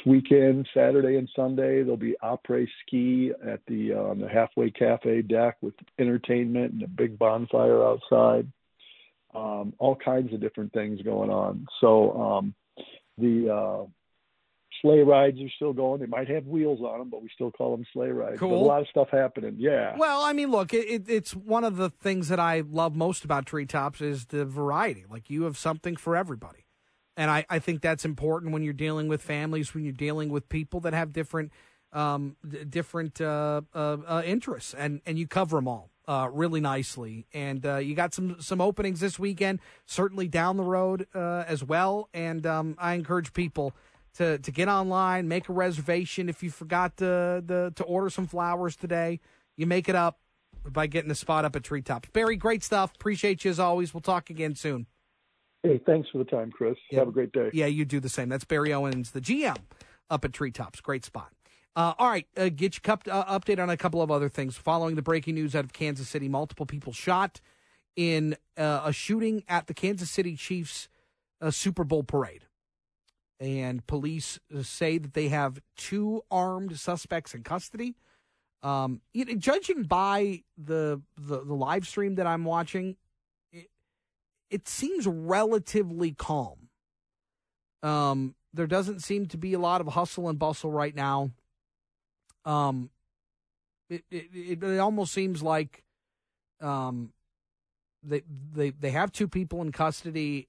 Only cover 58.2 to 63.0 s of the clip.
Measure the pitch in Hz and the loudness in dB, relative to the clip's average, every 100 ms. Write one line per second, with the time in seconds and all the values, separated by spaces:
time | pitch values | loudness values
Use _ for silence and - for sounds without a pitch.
58.2 | 123 135 - 151 151 143 139 127 117 135 | -4 -4 -2 0 0 0 -2 -4 -6 -6
59.2 | 127 277 262 117 - - - _ - 151 | -2 0 -2 -4 -10 -20 -20 _ -6 -4
60.2 | 139 - 139 117 101 - - 135 - 104 | -4 -4 -6 -6 -10 -10 -6 -6 -8 -14
61.2 | 73 _ _ _ _ 170 170 160 247 196 | -14 _ _ _ _ 0 0 4 2 2
62.2 | - 190 185 143 185 - - 214 | -4 -2 -2 0 -2 -2 -2 -2